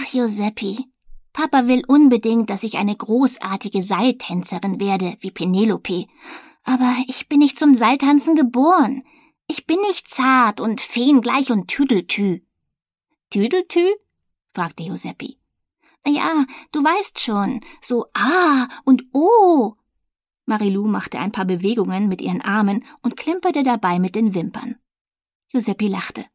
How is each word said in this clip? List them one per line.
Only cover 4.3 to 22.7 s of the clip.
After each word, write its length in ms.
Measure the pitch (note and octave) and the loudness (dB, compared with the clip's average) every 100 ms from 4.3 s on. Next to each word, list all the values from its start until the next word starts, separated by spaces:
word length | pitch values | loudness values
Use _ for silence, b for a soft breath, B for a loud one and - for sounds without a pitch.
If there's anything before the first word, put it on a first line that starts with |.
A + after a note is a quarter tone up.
| F3+ - F#3+ G3 F#3 | -6 -6 -6 -6 -4
werde, 380 | G3 F#3+ F3+ - | -2 -2 -4 -8
wie 120 | F#3+ | -12
Penelope. 760 | - F3 F#3 A3 F#3 - F3+ - B B B B B | -6 -2 2 2 0 -4 -6 -8 B B B B B
Aber 320 | - B3+ B3 B3 B3+ | -2 0 0 0 -4
ich 200 | - - | -8 0
bin 120 | D4 | 4
nicht 200 | C#4+ - | 4 4
zum 160 | D4 B3 | 4 6
Seiltanzen 600 | A3+ C4+ C#4 C#4+ D#4+ D#4 | 4 2 4 4 4 4
geboren. 680 | B3+ A#3+ D4+ F4+ A3 - b b b b - | 2 2 4 4 2 -2 b b b b -12
Ich 200 | D4 - | -8 -4
bin 140 | E4+ | -2
nicht 260 | G4+ F4+ - | -2 -4 -4
zart 540 | - C4 C4 A3+ G#3 | -2 2 2 2 0
und 180 | A3 G#3 | -4 -4
feengleich 720 | - A#3 B3+ C#4 A3+ C4 C4+ | -4 0 4 4 2 -2 0
und 160 | G#3+ F3+ | -2 -2
Tüdeltü.“ 720 | - C#4 G3 F3 - G3+ F3 - _ _ _ _ _ _ _ _ | -2 2 0 0 -2 -2 -2 -8 _ _ _ _ _ _ _ _
„Tüdeltü?“ 560 | G3+ G#3+ F#4 F4+ E4+ F4+ G#4 _ _ _ _ _ | -2 0 0 0 0 2 0 _ _ _ _ _
fragte 300 | - E3 - | -8 -8 -8
Giuseppe. 520 | E3+ F3 F3 F3+ - - _ _ _ _ _ _ C#4+ | -10 -10 -10 -12 -16 -18 _ _ _ _ _ _ -4
„Ja, 380 | C#4+ D#4 D#4+ C4 B B | -2 0 -2 -2 B B
du 100 | D4 | -2
weißt 380 | D4 F#4+ G4+ - | 0 0 -2 -6
schon, 400 | - G3+ G3 G#3+ B B | -4 -2 -2 -6 B B
so 240 | - A#3+ - | -4 -4 -4
A 560 | - B3 F4+ E4+ C4+ B3 B - | -4 0 2 4 2 0 B 2
und 180 | B3+ - | 2 2
O.“ 600 | C4+ F4 A#4 F#4 D4+ A3 - _ _ _ _ _ _ - | 0 4 6 6 4 2 -4 _ _ _ _ _ _ -4
Marilou 420 | G#3+ G3+ G3 G#3+ | 0 0 0 -2
machte 320 | G3 - - | -2 -6 -8
ein 120 | F#3 | -6
paar 140 | G#3 F#3+ | -4 -4
Bewegungen 600 | F3+ G3 A#3 F#3 F#3+ G#3 | -2 -2 -2 -2 -2 -2
mit 140 | F#3 | -4
ihren 200 | F3+ F3+ | -4 -6
Armen 420 | - G#3 G3+ | -4 0 0